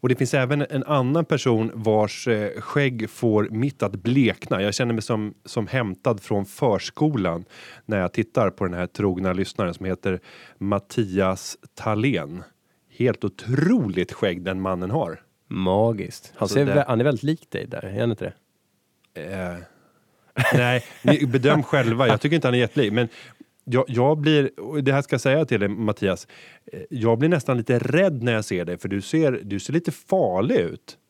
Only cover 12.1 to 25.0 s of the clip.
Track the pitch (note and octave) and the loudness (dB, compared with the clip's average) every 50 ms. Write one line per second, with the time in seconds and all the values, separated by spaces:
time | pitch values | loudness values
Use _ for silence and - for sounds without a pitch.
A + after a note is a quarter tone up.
12.1 | B2+ F2+ D2+ C#2+ D#2+ F2+ F2+ - _ _ _ _ _ _ _ _ _ - A#2+ A#2+ | 0 -2 -4 -6 -12 -14 -16 -16 _ _ _ _ _ _ _ _ _ 0 0 0
13.1 | A2 - - G#2 - - - G#2+ B2+ C#3 D3+ F3+ A#3+ B3 D3+ G#2 F#2 F2+ F#2 - | 0 0 -4 -6 -6 -6 -6 -2 0 2 4 4 4 4 2 0 0 -2 -2 -4
14.1 | - - - G2+ F2 F2+ F2 F#2 F#2 F#2+ F#2+ F#2+ F#2 F2 F2+ F#2 A2 D#3+ C#3 F2 | -2 -2 -2 -2 -2 -2 -4 -6 -4 -2 -2 -2 -2 -2 -4 -2 -2 -2 -2 -2
15.1 | D#2+ - _ _ _ _ _ _ - F#2 F#2+ F#2 F#2 G2+ A2 A#2 A#2 G#2 F#2+ E2+ | -6 -12 _ _ _ _ _ _ -6 -2 0 2 4 4 4 2 2 0 -6 -10
16.1 | - - - - - - A2+ F#2+ - - D3 C#3 - D3 C#3 - B2+ A2 A#2+ D3 | -10 -16 -20 -20 -6 -4 -4 0 2 2 2 4 4 2 2 2 2 2 2 2
17.1 | C#3+ G#2+ - C#3 D#3+ E3 - _ - - F2+ - - - - F#2 F#2+ A2 A#2 A#2+ | 0 0 0 -2 -4 -4 -6 _ -10 -10 -8 -8 -10 -10 -10 -8 -4 -2 -2 -2
18.1 | A2 G#2 F#2 F2+ - _ _ _ _ _ _ _ _ _ _ _ _ _ _ _ | -2 -2 -6 -10 -10 _ _ _ _ _ _ _ _ _ _ _ _ _ _ _
19.1 | _ - D2+ E2 G2 F#2+ F#2 F2+ F2 F2 F2 - _ _ _ _ _ _ _ _ | _ -14 -12 -10 -8 -8 -8 -8 -8 -10 -14 -18 _ _ _ _ _ _ _ _
20.1 | _ _ _ _ _ - B2 - - D3 B2 B2 B2+ B2 - - - - - - | _ _ _ _ _ -2 -2 2 2 2 2 4 2 0 -2 -6 -20 -2 2 4
21.1 | D3+ D3+ C#3+ C3 A#2+ C3+ A#2+ C#3 D3 D3+ C#3 - - D3 B2+ A#2 A2+ A#2 C3+ A#2+ | 4 4 4 2 0 2 4 4 4 4 2 2 2 2 2 2 2 2 4 4
22.1 | G#2+ G#2 - D3 D3+ E3 - C3 B2 B2 A#2+ A2 - D3 C3+ G#2 G#2 A#2 B2 A2+ | 4 2 2 0 0 2 2 2 2 2 2 2 2 2 2 2 2 0 0 0
23.1 | - - - - - _ - _ _ _ _ - A#2+ B2+ C3 - C3 A#2+ B2 C#3 | -2 -14 -20 -20 -20 _ -20 _ _ _ _ -2 0 0 0 2 2 2 4 4
24.1 | D#3 D3+ D3 D#3 D#3 D3 C#3 B2+ - - F2+ A2+ D3+ D3+ C#3 C3 C3+ C#3 | 4 2 2 2 4 4 4 2 -2 -6 -12 -8 -4 -2 0 2 2 2